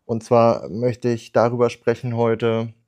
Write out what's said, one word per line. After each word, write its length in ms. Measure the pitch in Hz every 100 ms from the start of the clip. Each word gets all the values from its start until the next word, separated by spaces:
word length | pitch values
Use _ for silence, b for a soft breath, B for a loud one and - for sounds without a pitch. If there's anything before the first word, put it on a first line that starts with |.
Und 180 | - 113
zwar 460 | - 120 117 - 69
möchte 400 | 98 123 113 123
ich 240 | 117 -
darüber 380 | 123 117 120 117
sprechen 460 | - - 117 127 117
heute, 560 | 117 113 117 113 117 -